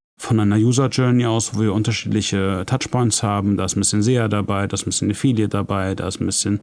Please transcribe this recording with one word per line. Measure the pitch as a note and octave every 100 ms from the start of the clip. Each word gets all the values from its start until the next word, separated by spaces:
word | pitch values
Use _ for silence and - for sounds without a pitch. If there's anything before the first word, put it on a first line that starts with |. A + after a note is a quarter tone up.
| _ -
von | - A2
einer | G#2 G#2+
User | A#2 B2 C3
Journey | - B2+ B2 A#2
aus, | A2+ A2 G#2
wo |
wir | A2
unterschiedliche | G2+ G#2+ A2 A2 G#2+ - G2 F#2+ F#2 F#2+
Touchpoints | C3 - B2+ A#2 -
haben. | G#2 G2+ G2+ G2
Da |
ist | F#2+ G2
ein |
bisschen | G2 G#2
sea | G#2+ B2+ G#2+
dabei, | G#2 G2+ G2 G2
da |
ist | G2
ein | -
bisschen | - G2
Affiliate | G#2 C#3 A2+ G2+
dabei, | G2+ F2+ G2 F#2+ F#2+
da | F2+
ist | -
ein | F#2+
bisschen | - G#2 G#2